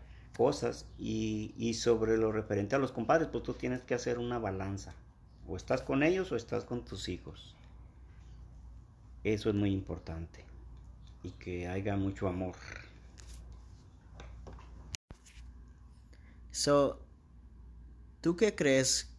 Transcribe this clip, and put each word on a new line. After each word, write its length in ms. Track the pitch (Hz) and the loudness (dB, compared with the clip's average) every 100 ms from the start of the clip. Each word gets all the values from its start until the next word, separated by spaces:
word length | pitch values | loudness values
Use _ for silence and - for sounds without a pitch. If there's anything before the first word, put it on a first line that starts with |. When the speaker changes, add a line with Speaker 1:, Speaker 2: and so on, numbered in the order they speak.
| - - - - | -14 -18 -6 4
Speaker 1:
cosas. 520 | 127 - - - - - | 4 4 0 -2 -10 -6
Y, 560 | 113 110 110 107 107 - | -2 0 0 -2 -4 -2
y 200 | 113 113 | 0 2
sobre 420 | 120 110 110 113 | 4 6 6 6
lo 140 | 110 | 4
referente 440 | 107 107 101 101 139 | 2 2 2 2 2
a 40 | |
los 120 | 131 | 2
compadres, 360 | 120 113 160 156 | 0 6 6 4
pues 160 | 120 | -2
tú 100 | - | -2
tienes 300 | - 123 127 | -2 -2 -2
que 100 | - | 0
hacer 240 | 123 123 120 | 0 2 0
una 220 | 120 120 | 0 0
balanza, 560 | 107 95 98 98 - - - - - - - | 0 -2 -2 -4 -6 -14 -18 -20 -20 -16 -8
o 80 | 92 | -6
estás 280 | - 127 | 0 -2
con 180 | - 135 | 2 4
ellos 300 | 156 190 185 | 4 4 0
o 40 | 120 | -2
estás 280 | - 110 - | -2 -4 -2
con 180 | 123 | -6
tus 240 | - 98 - | -6 -8 -4
hijos. 480 | 87 76 - - - - - - - - - - - - - - - - - - - | -6 -8 -14 -16 -20 -20 -18 -18 -18 -20 -18 -18 -16 -16 -16 -16 -18 -20 -20 -20 -4
Eso 260 | 101 107 110 | 0 2 4
es 60 | 101 | 4
muy 160 | 101 | 4
importante, 720 | 95 92 82 - 82 82 - - - - - - - - - | 2 0 -6 -6 -6 -8 -12 -18 -16 -16 -16 -16 -18 -18 -12
y 80 | 92 | -12
que 340 | - 90 90 87 | -10 -6 -4 -2
haya 280 | 95 104 101 | -2 0 2
mucho 320 | 98 95 95 | 2 2 0
amor. 280 | 90 92 - - - - - - - - - - - - - - - - - - - - - - - - - - - - - - - - - - - - - - - - | 0 -2 -6 -12 -12 -14 -18 -20 -18 -16 -14 -14 -16 -18 -20 -20 -20 -18 -16 -14 -14 -14 -14 -16 -16 -12 -12 -12 -20 -18 -18 -18 -18 -20 -20 -20 -20 -20 -20 -20 -20 -8
Speaker 2:
So, 500 | - 147 143 135 - - - - - - - - - - - - - | 0 6 8 6 2 -12 -20 -20 -20 -20 -18 -18 -18 -18 -18 -20 -2
¿tú 140 | 165 170 | 0 4
qué 200 | 208 - | 4 4
crees? 540 | 147 135 131 - - | 6 6 6 2 0